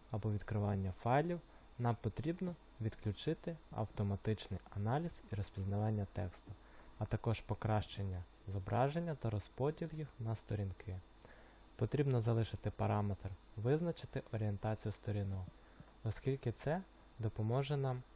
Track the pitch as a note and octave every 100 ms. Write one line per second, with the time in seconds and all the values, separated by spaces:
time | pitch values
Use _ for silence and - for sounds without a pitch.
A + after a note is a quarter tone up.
0 | - G#2+ A2 G#2 - G#2 G#2 G2 F#2+ -
1 | A#2 C3+ E3+ E3+ - - - - A#2+ A2+
2 | A2 - C3+ F3+ F#3 E3+ - - A2 -
3 | G#2+ G2 - E3 - D#3+ - G#2+ A2 -
4 | G2+ G2 - G#2+ - F#2 - G2+ G#2 C#3
5 | E3+ - - G#2 G2 - F#2+ G2+ G#2+ G#2+
6 | G2+ G2 F#2+ - - G2 - - - -
7 | A2+ A2 A#2 G#2+ - G2+ G#2+ G#2+ - -
8 | G2 F#2 - - - G2 F#2+ A2 C#3 D#3+
9 | E3+ C#3+ A2+ G#2+ - - C#3 D#3 E3 D#3
10 | D3+ - A2+ A2 - G#2+ G2 F#2 - F#2
11 | - - - - - - - - A2+ C#3+
12 | C#3 B2 A2 A2+ A2+ - G#2 - G#2 G#2
13 | G2+ G2 G2 F#2+ - - A2+ D#3 F3 D#3+
14 | - C3+ - A2 G#2+ G2+ A2 A2 A2 -
15 | - G2+ G2 F#2+ F#2 - - - - -
16 | A2 - C3 C3+ A#2+ - C3+ F3 F#3+ -
17 | - - G#2+ - A2 B2 C#3 C#3+ C3+ B2+
18 | -